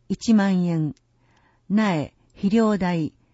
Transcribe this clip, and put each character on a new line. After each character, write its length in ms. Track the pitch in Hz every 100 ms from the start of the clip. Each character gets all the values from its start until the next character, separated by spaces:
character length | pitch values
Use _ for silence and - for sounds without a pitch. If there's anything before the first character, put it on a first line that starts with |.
| -
一 260 | 190 -
万 300 | 214 196 185
円。 300 | 175 165 151 - _ _ _ _ _ _ -
苗、 440 | 202 214 165 135 _ _
肥 160 | - 196
料 280 | 226 220 202
代、 340 | 180 175 151 _ _